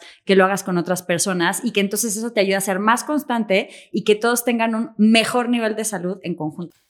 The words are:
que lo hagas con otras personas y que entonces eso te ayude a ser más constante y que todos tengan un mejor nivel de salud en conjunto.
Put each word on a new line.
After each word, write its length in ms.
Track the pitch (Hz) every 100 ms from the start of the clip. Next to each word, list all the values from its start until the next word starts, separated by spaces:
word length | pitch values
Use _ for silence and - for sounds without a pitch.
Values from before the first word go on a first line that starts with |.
| - -
que 120 | - 190
lo 100 | 190
hagas 180 | 196
con 140 | - 180
otras 240 | 170 180
personas 560 | - 170 196 180 170 -
y 80 | 233
que 100 | 208
entonces 340 | 196 208 233 202
eso 160 | 233
te 80 | 214
ayude 160 | 196 190
a 60 |
ser 180 | 202 190
más 240 | 214 240
constante 680 | - 302 294 233 214 190 - - -
y 120 | 208 214
que 100 | 214
todos 300 | 233 240 -
tengan 300 | 233 226 220
un 160 | 226 -
mejor 520 | 214 226 220 247 240
nivel 260 | 240 220 214
de 80 |
salud 340 | 220 190 180 190
en 120 | 175 165
conjunto. 400 | 156 151 170 _